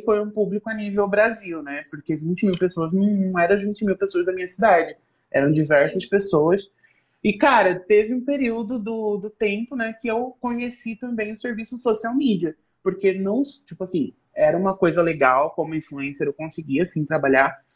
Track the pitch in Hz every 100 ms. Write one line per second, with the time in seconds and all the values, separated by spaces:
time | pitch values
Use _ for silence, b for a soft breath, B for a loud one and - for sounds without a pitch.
0 | 226 208 214 214 185 208 220 220 202 202
1 | 202 202 226 220 185 165 143 143 - 151
2 | - 156 156 180 202 175 185 170 160 190
3 | 208 202 185 180 175 202 202 208 208 190
4 | 196 180 175 185 180 - 220 175 156 -
5 | _ _ _ 135 143 156 147 147 156 185
6 | - 202 196 156 160 196 - _ _ _
7 | _ _ 214 202 285 240 185 180 - 208
8 | 214 254 254 285 240 226 214 247 208 226
9 | 214 208 208 - 214 202 240 262 226 226
10 | 233 226 254 - 240 240 240 240 226 214
11 | 247 226 214 220 254 220 220 247 240 214
12 | 233 262 277 190 165 - _ _ 185 185
13 | 196 190 190 233 277 - - 170 185 175
14 | 107 - _ - 151 170 190 190 175 165
15 | 165 156 131 131 156 - 156 160 - 139
16 | 139 143 147 143 160 - 151 135 180 160
17 | 147 156 139 135 139 - -